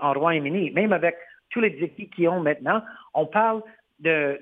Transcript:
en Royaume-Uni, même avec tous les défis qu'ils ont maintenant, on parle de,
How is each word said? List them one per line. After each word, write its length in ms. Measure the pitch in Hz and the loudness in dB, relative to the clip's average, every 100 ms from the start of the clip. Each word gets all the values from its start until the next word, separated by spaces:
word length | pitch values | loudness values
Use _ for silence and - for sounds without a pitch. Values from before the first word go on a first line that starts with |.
en 120 | 147 | 0
Royaume-Uni, 580 | 135 165 160 143 190 165 | 2 2 2 0 -2 -2
même 200 | 165 214 | 0 2
avec 240 | 175 170 170 - - - | 2 0 -2 -12 -20 -8
tous 120 | 240 | 0
les 80 | 220 | 0
défis 400 | 143 165 - 196 | 0 -8 -8 -10
qu'ils 180 | - 170 | 0 0
ont 140 | 180 | 2
maintenant, 420 | 151 147 139 214 220 - - | 0 -2 0 -2 -2 -18 -6
on 120 | 147 156 | -2 0
parle 380 | 208 226 220 220 - _ _ | 2 2 0 -6 -20 _ _
de, 380 | 160 156 143 143 | 0 0 0 -4